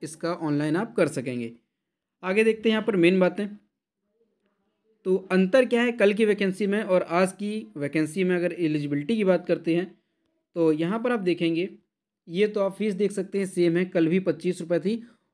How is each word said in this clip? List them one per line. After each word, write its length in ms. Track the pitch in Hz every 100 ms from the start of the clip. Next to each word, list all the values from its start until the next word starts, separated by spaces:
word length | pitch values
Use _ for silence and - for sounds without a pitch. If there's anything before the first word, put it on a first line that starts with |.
इसका 300 | 151 - 165
ऑनलाइन 420 | 170 160 143 151 165
आप 180 | 233 214
कर 120 | 151
सकेंगे। 440 | 147 127 123 113 - _ _ _ _ _ _
आगे 200 | 180 202
देखते 240 | 220 220 226
हैं 20 |
यहाँ 140 | 220
पर 120 | 214 196
मेन 220 | 170 190
बातें, 260 | 180 185 202 208 _ _ _ _ _ _ _ _ _ _ _ _ _ _ 190
तो 100 | 185 190
अंतर 320 | 185 190 262
क्या 180 | 247 240
है 100 | 240
कल 200 | 240 202
की 120 | 208
वैकेंसी 420 | 214 208 196 185 202
में 160 | 202
और 200 | 190 180
आज 280 | - 170 190
की 400 | - 208 214 220 151
वैकेंसी 480 | 139 160 156 156
में। 100 | 180 180
अगर 160 | 175
एलिजिबिलिटी 600 | 165 160 151 143 143 147 226
की 80 |
बात 220 | 185 175 -
करते 280 | 165 175
हैं 120 | 165 190 - _ _ _ _ _ 175
तो 140 | 160
यहाँ 240 | 151 165 226
पर 140 | 240
आप 80 | 240
देखेंगे 480 | 180 165 170 165 180 - _ _ _ _ -
ये 180 | 170 208
तो 120 | 208
आप 140 | 196
फीस 200 | 190 214
देख 180 | 185 196
सकते 260 | 202 185 196
हैं 80 | 190
सेम 300 | 185 175 170
है, 80 | 180
कल 220 | 175 160
भी 120 | 185
पच्चीस 400 | 185 151 180 180
रुपये 180 | 170 170
थी 220 | 185 226 - _ _